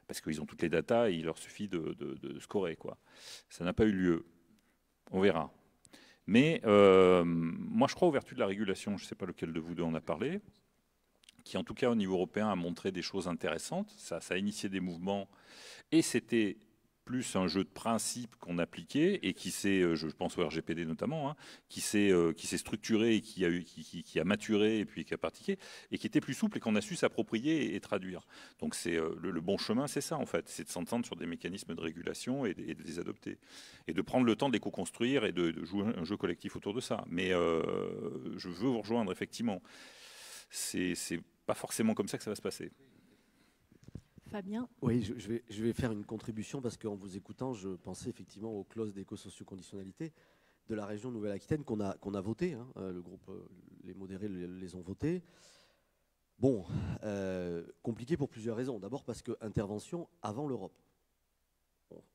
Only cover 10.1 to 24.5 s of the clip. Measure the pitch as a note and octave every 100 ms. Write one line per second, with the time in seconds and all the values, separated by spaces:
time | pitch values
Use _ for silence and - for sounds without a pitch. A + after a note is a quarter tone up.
10.1 | D#2+ B2+ G3 - _ _ _ _ _ _
11.1 | _ - _ - F#2+ E2+ G#2+ B2+ A2+ F#2+
12.1 | F#2 F2+ G#2 G#2+ F#2 E2+ E2+ G2 F2+ -
13.1 | G2 F2 E2+ F2+ D#2+ - F3 G#3 - -
14.1 | E2+ - F#2 G#2 G#2 G#2 F#2+ F2+ E2+ F#2
15.1 | G2+ F#2+ - - - - - - D#3+ -
16.1 | A#2+ - A#2 G#2 - - _ _ _ -
17.1 | B2+ - G2 F#2 F#2+ F#2 - A2+ A2+ -
18.1 | A#2+ A#2+ - F2 E2+ E2 - E2+ C#3 F3
19.1 | G3 F#2+ - F#2+ - G2+ F#2+ F2 D#2+ D#2
20.1 | - F2 - D#2+ D#2+ - E2 E2 D#2+ -
21.1 | D3+ C#3+ D#3 - - - G2 - G#2 G2+
22.1 | F2 E2 D#2+ - F2 - A2 - G#2+ A#2
23.1 | G#2+ - - F2 F2 - - D#2 F2 -
24.1 | E2+ E2+ G#2 -